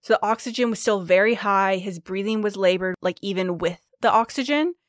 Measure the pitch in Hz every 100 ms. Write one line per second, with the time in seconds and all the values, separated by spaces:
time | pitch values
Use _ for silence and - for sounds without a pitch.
0 | - 220 202 226 - 233 240 220 - 208
1 | 175 180 208 233 208 196 190 190 196 175
2 | - 190 202 220 208 196 190 185 185 180
3 | 185 180 196 185 185 175 170 170 _ _
4 | 233 214 226 - 262 294 311 349